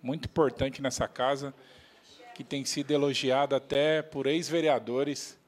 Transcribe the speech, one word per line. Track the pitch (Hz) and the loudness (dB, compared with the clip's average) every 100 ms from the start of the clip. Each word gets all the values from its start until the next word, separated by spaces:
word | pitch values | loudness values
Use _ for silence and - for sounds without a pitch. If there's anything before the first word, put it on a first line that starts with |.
muito | 123 156 - | -4 -6 -4
importante | - 147 - 139 131 | 2 2 2 -4 -2
nessa | 139 - 110 | -6 -2 -6
casa, | - 127 139 139 - - - - - - - - | 0 0 0 -4 -12 -20 -20 -20 -20 -20 -20 -20
que | - | -18
tem | 131 139 131 | -10 -8 -4
sido | - 139 | -6 0
elogiado | 147 143 131 131 131 143 135 | 2 2 2 2 2 4 0
até | - 139 151 156 | 0 2 2 2
por | 156 139 135 | -2 -4 0
ex-vereadores | 160 143 165 160 127 110 123 143 139 - - | 0 0 0 2 2 0 -2 -2 -4 -10 -18